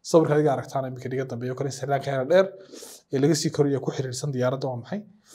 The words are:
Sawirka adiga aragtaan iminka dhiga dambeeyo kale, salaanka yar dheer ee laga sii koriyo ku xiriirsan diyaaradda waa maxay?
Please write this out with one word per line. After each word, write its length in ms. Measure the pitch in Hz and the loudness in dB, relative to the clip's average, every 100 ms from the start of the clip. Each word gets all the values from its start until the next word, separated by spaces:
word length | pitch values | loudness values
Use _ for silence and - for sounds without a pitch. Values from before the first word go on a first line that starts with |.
Sawirka 320 | - 170 151 | 6 4 6
adiga 160 | 147 151 | 4 4
aragtaan 320 | 127 - 139 | 0 -2 -6
iminka 240 | 131 127 123 | -6 -8 -6
dhiga 160 | 127 | -6
dambeeyo 300 | 127 120 123 | -4 -6 -6
kale, 160 | 127 139 | -4 -6
salaanka 380 | - 135 139 139 | -4 -2 -2 0
yar 140 | 135 131 | -4 4
dheer 180 | 185 190 - - - - - _ | 4 4 -4 -18 -18 -18 -20 _
ee 80 | 135 | 2
laga 160 | 143 | 4
sii 140 | 151 156 | 4 0
koriyo 300 | - 143 135 | 2 2 2
ku 80 | - | -2
xiriirsan 380 | - 131 123 147 | -4 -6 -4 -4
diyaaradda 340 | 131 123 135 135 | 0 0 0 -4
waa 100 | 120 | -6
maxay? 240 | 110 202 - - _ | -8 -10 -10 -20 _